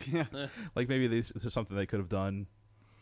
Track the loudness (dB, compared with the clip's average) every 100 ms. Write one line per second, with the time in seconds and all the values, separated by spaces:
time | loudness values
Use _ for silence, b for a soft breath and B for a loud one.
0 | -2 0 0 -4 -8 -8 -6 -2 2 4
1 | 4 4 0 -4 -2 -2 -2 0 0 0
2 | 0 0 0 -2 -6 -12 -20 b b b